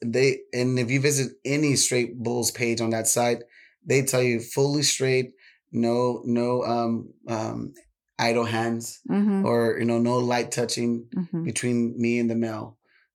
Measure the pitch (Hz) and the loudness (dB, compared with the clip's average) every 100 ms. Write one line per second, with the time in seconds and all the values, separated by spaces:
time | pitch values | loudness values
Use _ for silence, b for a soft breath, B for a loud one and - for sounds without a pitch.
0 | 117 123 135 131 - 123 127 127 117 135 | -2 2 2 2 -4 -2 0 0 2 2
1 | 143 135 120 - 131 143 151 123 - 123 | 2 2 -2 -6 -4 0 2 2 2 0
2 | 117 123 117 120 110 - 117 113 113 113 | -2 -4 -4 -2 -2 -2 -2 0 0 0
3 | 113 123 120 117 - b b b - 135 | 0 2 2 0 -6 b b b 2 2
4 | 135 127 127 117 117 - 139 147 135 - | 4 2 2 0 -2 0 0 2 0 0
5 | 131 - - - b b _ 117 117 120 | 2 0 0 -8 b b _ 0 2 2
6 | 123 117 - 120 120 123 110 120 117 113 | 0 -2 0 0 2 0 0 0 0 -2
7 | - - - 110 113 117 113 - _ _ | -6 -14 -6 -4 -4 -6 -10 -12 _ _
8 | _ - 117 117 113 113 117 117 117 - | _ -2 2 2 0 0 -2 -2 -6 -12
9 | - 196 208 196 196 117 113 - 117 117 | -4 0 2 2 2 2 2 2 0 2
10 | 117 123 123 120 - - 117 127 120 117 | 2 2 0 0 -2 -4 -4 -2 -2 -2
11 | 117 185 170 165 165 - 123 120 117 117 | -6 -8 -6 -6 -4 -4 0 0 0 0
12 | 117 120 117 113 113 110 113 - _ _ | 0 0 0 0 -2 -6 -12 -18 _ _
13 | _ | _